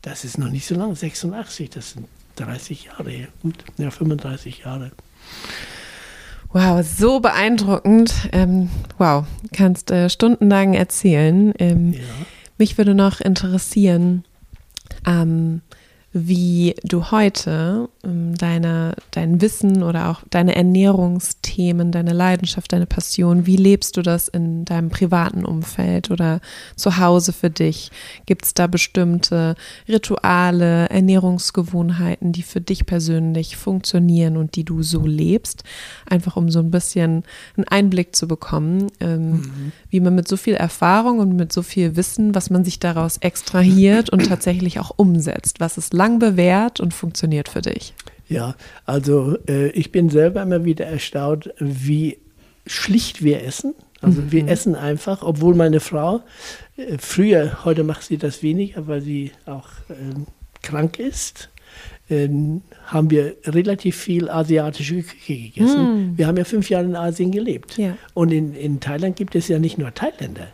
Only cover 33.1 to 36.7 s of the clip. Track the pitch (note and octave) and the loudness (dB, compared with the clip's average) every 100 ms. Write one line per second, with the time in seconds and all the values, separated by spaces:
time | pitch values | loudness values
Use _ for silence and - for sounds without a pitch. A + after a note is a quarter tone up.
33.1 | D#3+ D#3+ D#3+ D#3+ - - F#3+ - F3 F3 | 0 0 -2 -4 -8 -4 -4 0 2 4
34.1 | E3+ E3 D#3+ D#3 - D#3+ D#3+ D#3+ E3 D#3 | 4 2 0 -2 -4 -4 -4 -2 0 0
35.1 | D3+ E3 G#3+ - - - - - - - | 0 2 0 -2 -14 -16 -18 -18 -20 -2
36.1 | F3+ F3 F3+ E3+ E3 E3 | -2 0 -2 0 2 2